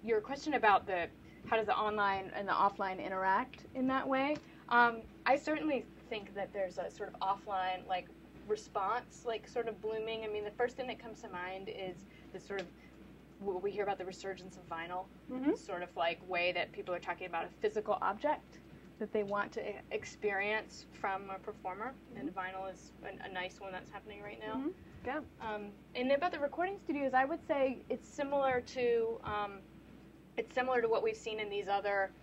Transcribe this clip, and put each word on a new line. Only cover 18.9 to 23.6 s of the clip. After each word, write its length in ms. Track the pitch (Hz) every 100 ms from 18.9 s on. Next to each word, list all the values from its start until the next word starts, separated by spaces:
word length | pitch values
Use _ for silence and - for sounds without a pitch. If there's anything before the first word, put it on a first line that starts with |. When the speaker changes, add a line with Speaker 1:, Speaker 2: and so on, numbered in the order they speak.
| -
Speaker 1:
that 140 | 214
they 80 | 220
want 280 | 202 202 196
to 140 | 233 -
e-, 100 | 202 -
experience 920 | 214 - - 208 196 208 220 208 - -
from 380 | - 208 190 196
a 80 | 190
performer, 540 | - 208 190 190 233 269 -
Speaker 2:
Mm-hmm. 80 | -
Speaker 1:
and 140 | 147
vinyl 360 | 185 185 190 190
is 200 | 185 - -
a, 240 | - 190 -
a 40 |
nice 280 | 185 180 -